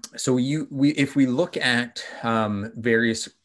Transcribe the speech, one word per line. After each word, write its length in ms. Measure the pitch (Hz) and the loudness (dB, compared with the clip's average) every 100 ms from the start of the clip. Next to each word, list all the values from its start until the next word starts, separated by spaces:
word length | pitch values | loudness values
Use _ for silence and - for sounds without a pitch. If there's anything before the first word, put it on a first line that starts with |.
| - - | -16 -6
So 200 | - 127 | 0 0
you, 300 | 127 156 147 | 0 -2 -4
we, 200 | 139 143 | 0 2
if 220 | 151 139 143 | 2 0 2
we 120 | 131 | 2
look 300 | 127 180 - | 2 -2 -2
at, 460 | 127 120 120 - - - | 0 0 -2 -8 -14 -6
um, 480 | 117 113 107 101 107 - | -2 0 0 -2 -6 -4
various 520 | 117 113 117 110 - _ | 2 2 2 -2 -6 _